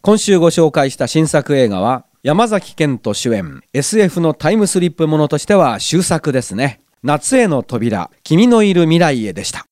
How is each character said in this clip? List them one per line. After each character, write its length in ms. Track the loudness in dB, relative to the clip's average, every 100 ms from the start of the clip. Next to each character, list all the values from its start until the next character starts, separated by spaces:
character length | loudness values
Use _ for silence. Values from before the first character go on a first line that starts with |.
今 160 | 2 0
週 200 | 2 2
ご 120 | 2
紹 220 | 2 0
介 180 | 2 -2
し 60 | -2
た 100 | -2
新 200 | 0 0
作 300 | 0 0 0
映 120 | 0
画 120 | 0
は、 240 | -2 -4 _ _
山 240 | -2 0 0
崎 260 | -2 -6
賢 240 | -4 -2 -2
人 160 | -4
主 180 | -4 -2
演、 300 | -2 -4 -14 _
エ 80 | -4
ス 200 | -2 2
エ 80 | 0
フ 120 | 2
の 140 | -2
タ 160 | 0 0
イ 60 | 0
ム 100 | 0
ス 140 | 0
リ 100 | -2
ッ 20 |
プ 140 | -2 -2
も 120 | 0
の 100 | 0
と 100 | -2
し 80 | 0
て 80 |
は 240 | 2 2 -2
秀 240 | -2 -2
作 300 | 0 -2 -2
で 100 | -4
す 140 | -4 -4
ね。 240 | -4 -6 _ _
夏 340 | -2 -2 0 0
へ 80 | 2
の 160 | 0
扉、 480 | -4 -4 -2 -4 -8 _
君 240 | 0 2 4
の 160 | 4
い 100 | 4
る 80 | 2
未 160 | 2 2
来 260 | 2 0
へ 80 | -4
で 120 | -8
し 80 | -10
た。 140 | -12 -18